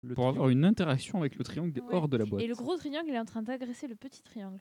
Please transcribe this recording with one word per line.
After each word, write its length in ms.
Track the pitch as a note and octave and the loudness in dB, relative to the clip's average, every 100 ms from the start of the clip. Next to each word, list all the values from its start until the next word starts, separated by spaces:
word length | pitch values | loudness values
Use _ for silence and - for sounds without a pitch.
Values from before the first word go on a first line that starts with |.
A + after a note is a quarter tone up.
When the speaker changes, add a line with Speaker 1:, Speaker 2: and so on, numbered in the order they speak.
Speaker 1:
le 140 | B2 B2 | -6 2
Speaker 2:
Pour 80 | B2+ | 2
Speaker 1:
triangle. 120 | C#3 | 4
Speaker 2:
avoir 120 | C3 | 6
une 160 | B2+ E3+ | 6 6
interaction 540 | A3 E3+ C3 - G3+ | 4 4 2 0 -2
avec 180 | D3 - | -2 -2
le 80 | B2 | -6
triangle 340 | E3 E3+ C#3+ | -4 -4 -4
Speaker 3:
Ouais. 160 | A#3+ F#3 | -2 0
Speaker 2:
hors 140 | D3+ | 2
de 80 | B2+ | 2
la 80 | G#2+ | 2
boîte. 160 | G2+ | 0
Speaker 3:
Et 60 | A#3 | -2
le 80 | A#3+ | -4
gros 200 | B3 F4 | -4 -4
triangle, 320 | D4 D4 E4 | -4 -6 -4
il 80 | B3 | -4
est 40 | |
en 40 | A3+ | -4
train 160 | A3+ | -6
d'agresser 460 | A3 B3+ B3 A#3+ C#4+ | -6 -6 -6 -8 -10
le 80 | G#3+ | -12
petit 260 | C4+ - | -16 -18
triangle. 380 | _ A3+ G3 F#3+ | _ -14 -12 -14